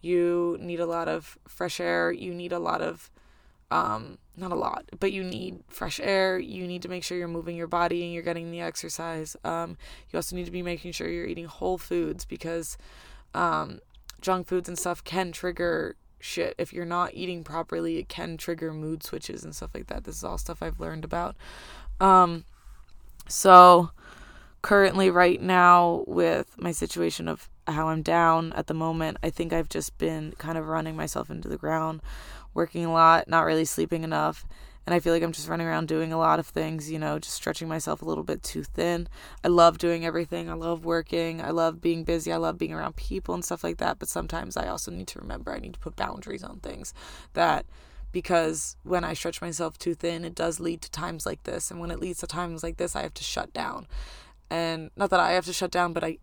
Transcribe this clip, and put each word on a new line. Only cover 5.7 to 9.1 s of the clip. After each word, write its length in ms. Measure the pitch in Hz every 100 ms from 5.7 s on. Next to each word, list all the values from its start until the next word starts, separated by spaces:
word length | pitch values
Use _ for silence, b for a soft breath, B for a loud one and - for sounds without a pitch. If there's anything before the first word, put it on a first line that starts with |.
| - - -
air, 380 | - 190 190 185
you 280 | - 185 180
need 140 | 180
to 80 | 175
make 160 | 180
sure 140 | 165 180
you're 100 | 175
moving 280 | 170 170 170
your 100 | 165
body 380 | 170 170 175
and 100 | 170
you're 80 | 170
getting 280 | 170 170 165
the 120 | 170
exercise. 760 | 170 - 165 - 165